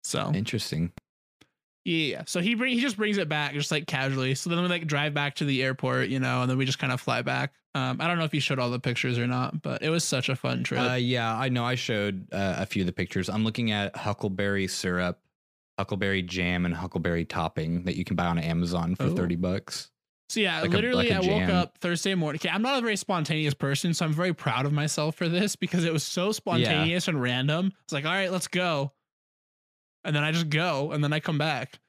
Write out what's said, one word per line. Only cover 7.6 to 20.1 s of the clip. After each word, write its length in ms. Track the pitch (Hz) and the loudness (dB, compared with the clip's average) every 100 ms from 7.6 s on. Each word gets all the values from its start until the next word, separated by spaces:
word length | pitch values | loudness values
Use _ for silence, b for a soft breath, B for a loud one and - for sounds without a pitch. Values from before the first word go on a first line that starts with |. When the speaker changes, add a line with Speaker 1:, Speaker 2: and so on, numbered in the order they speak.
| _ | _
Speaker 1:
Um, 260 | 139 131 127 | -4 -2 0
I 60 | 160 | 0
don't 120 | 175 | 0
know 60 | |
if 80 | 160 | 0
you 80 | 151 | 0
showed 200 | 135 131 | 0 0
all 100 | 123 | 0
the 80 | 123 | 0
pictures 400 | 131 120 127 120 | -2 -2 0 0
or 80 | 120 | 0
not, 360 | 127 139 160 | 0 -2 -4
but 200 | 151 123 | -4 -2
it 60 | 151 | 0
was 140 | 165 | 0
such 240 | - 135 123 | 0 0 0
a 80 | 127 | -2
fun 260 | 127 123 | -2 -2
trip. 180 | 123 127 | -2 0
Speaker 2:
Uh, 140 | 123 | 0
yeah, 420 | 127 123 123 117 110 | 2 2 2 0 0
I 120 | 131 | 0
know. 160 | 123 | 0
I 100 | 120 | 0
showed, 540 | 127 - 110 104 98 98 | -2 0 0 0 -2 -4
uh, 220 | 98 98 87 | -2 0 0
a 80 | 95 | -2
few 160 | 101 | 0
of 40 | 90 | 0
the 60 | |
pictures. 360 | - 90 95 90 | 0 -2 -2 -2
I'm 140 | 107 | 0
looking 300 | 107 107 117 | 0 0 0
at 240 | 104 101 - | 0 -2 -4
huckleberry 720 | 104 101 104 92 101 101 95 | -4 -2 -2 0 0 2 0
syrup, 520 | - 95 90 90 87 _ _ _ _ _ - | -2 0 0 0 -2 _ _ _ _ _ -6
huckleberry 460 | 98 98 98 98 | -4 -2 0 0
jam, 420 | 90 92 90 90 | -2 0 0 2
and 80 | 87 | 0
huckleberry 520 | 85 87 - 85 85 | -2 -4 -2 0 0
topping 580 | 82 - 80 - 80 87 | 0 -2 -2 -2 -2 -2
that 140 | 87 85 | -2 -4
you 80 | |
can 100 | 90 | -2
buy 120 | 85 87 | 0 0
on 120 | 85 | 0
Amazon 560 | 80 82 87 87 85 | 0 0 0 0 -2
for 120 | 92 - | 0 0
Speaker 1:
Ooh. 100 | 175 | 0
Speaker 2:
thirty 180 | 87 | 0
bucks. 560 | 85 90 95 - - - _ _ | 0 0 -2 -6 -12 -12 _ _